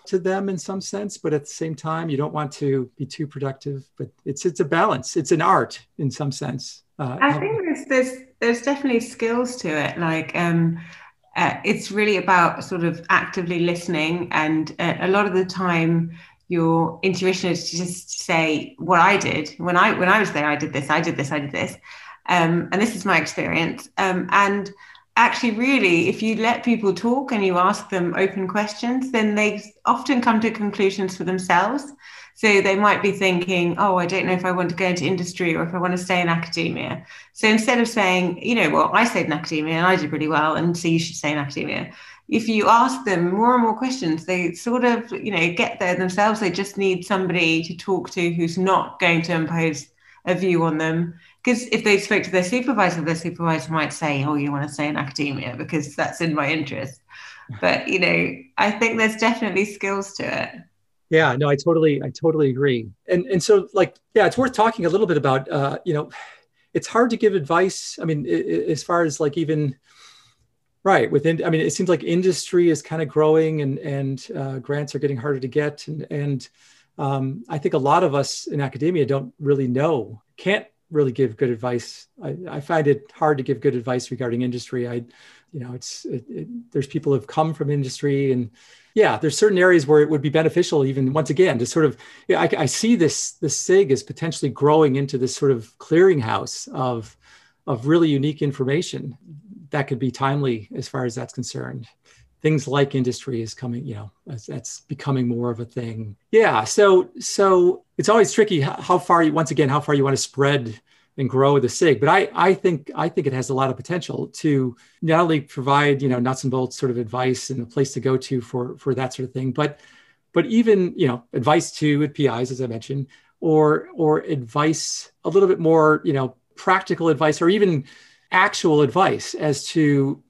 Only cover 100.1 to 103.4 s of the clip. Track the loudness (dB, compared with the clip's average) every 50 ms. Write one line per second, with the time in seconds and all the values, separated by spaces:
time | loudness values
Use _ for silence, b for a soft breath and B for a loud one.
100.1 | -2 -2 -2 0 0 0 0 -2 -2 -4 -8 -10 -12 -12 -10 -8 -6 -6 -6 -6
101.1 | -6 -8 -10 -10 -10 -10 -10 -10 -10 -10 -10 -10 -10 -12 -14 -16 _ _ b b
102.1 | b b b b _ _ 0 0 0 0 -2 -2 0 0 0 2 0 0 -2 -2
103.1 | -4 -4 -6 -6 -6 -6